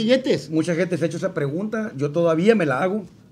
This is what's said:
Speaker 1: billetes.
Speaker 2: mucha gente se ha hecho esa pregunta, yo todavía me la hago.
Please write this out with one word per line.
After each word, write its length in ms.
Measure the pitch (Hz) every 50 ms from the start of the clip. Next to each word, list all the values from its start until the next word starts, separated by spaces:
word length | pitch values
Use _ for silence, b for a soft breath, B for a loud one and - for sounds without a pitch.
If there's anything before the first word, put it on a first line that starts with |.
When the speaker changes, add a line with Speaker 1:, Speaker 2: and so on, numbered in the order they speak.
Speaker 1:
billetes. 480 | 220 226 262 262 254 277 190 135 - -
Speaker 2:
mucha 240 | 160 160 160 175 170
gente 220 | 160 185 175 180 135
se 60 | 165
ha 20 |
hecho 120 | 160 151 151
esa 140 | 180 185
pregunta, 600 | - 160 143 139 147 180 214 214 226 220 214 - -
yo 140 | 131 143 147
todavía 460 | 147 170 170 170 160 156 180 214 233
me 100 | 202 165
la 160 | 143 127 131
hago. 220 | 185 185 202 214 185 - - - - -